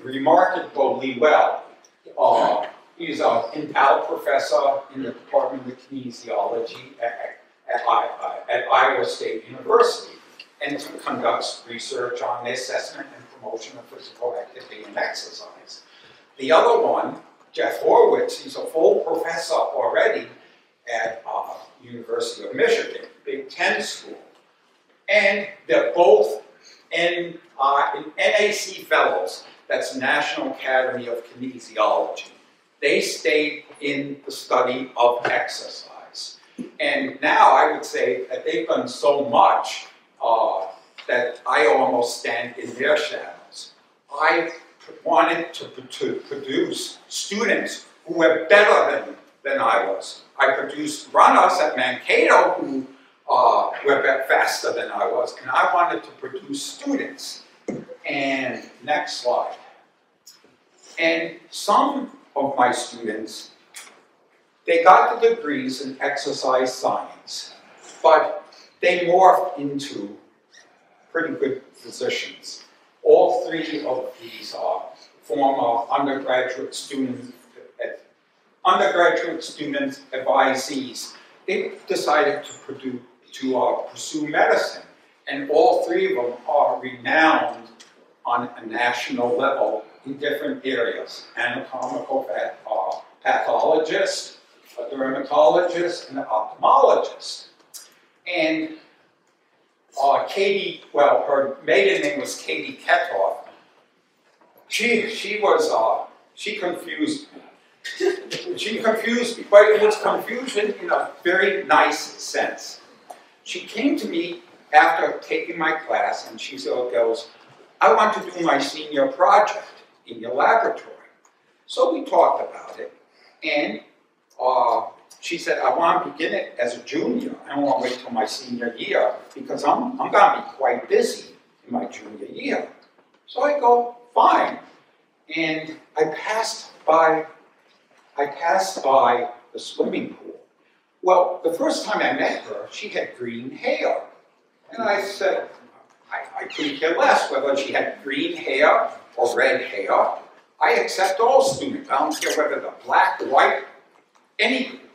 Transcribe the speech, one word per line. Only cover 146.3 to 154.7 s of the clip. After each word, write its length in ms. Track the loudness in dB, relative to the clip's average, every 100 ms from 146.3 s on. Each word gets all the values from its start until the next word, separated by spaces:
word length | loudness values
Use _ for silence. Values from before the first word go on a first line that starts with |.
| -10
I 0 | -10
couldn't 320 | -6 -4 -2
care 200 | 0 2
less 340 | 4 4 2
whether 240 | -2 0 0
she 160 | -2
had 320 | -2 -4 -6
green 320 | -6 -4 -4 -4
hair 560 | -4 2 4 4 2 -6 -10 -2
or 220 | 0 2
red 240 | 2 2
hair. 300 | -2 -6 0 2 2 -2 -12 -20 _ -2
I 140 | 2
accept 460 | 2 0 0 0 2
all 220 | 4 6
students. 480 | 4 0 -4 -8 -2
I 100 | 0
don't 200 | 0 -2
care 160 | -2 0
whether 240 | 0 -2
they're 140 | -8 -10
black, 380 | 0 2 2 0
white, 420 | 0 4 4 2 -6 -18 _ _ _ _ _ -2
any, 400 | -2 -2 -4